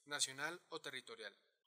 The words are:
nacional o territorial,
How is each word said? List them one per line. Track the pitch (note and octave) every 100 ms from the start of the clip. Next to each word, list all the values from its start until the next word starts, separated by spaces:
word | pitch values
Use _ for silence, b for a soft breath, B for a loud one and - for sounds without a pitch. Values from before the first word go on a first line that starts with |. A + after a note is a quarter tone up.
nacional | D3 C#3+ C3+ C3+ D#3 F3 -
o | E3
territorial, | D3 C3 A#2+ A2+ G#2 - _ _